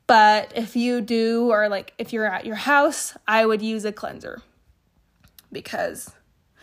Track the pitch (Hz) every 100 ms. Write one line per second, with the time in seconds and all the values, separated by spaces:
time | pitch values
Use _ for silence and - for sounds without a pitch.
0 | - 226 214 214 - - 226 240 240 240
1 | 220 226 226 233 240 208 214 196 - -
2 | 233 226 214 185 - 214 240 285 285 -
3 | - - - 220 220 214 220 220 208 214
4 | - - - - _ _ _ _ _ _
5 | _ _ _ _ - - - - 87 -
6 | - - _ _ _ _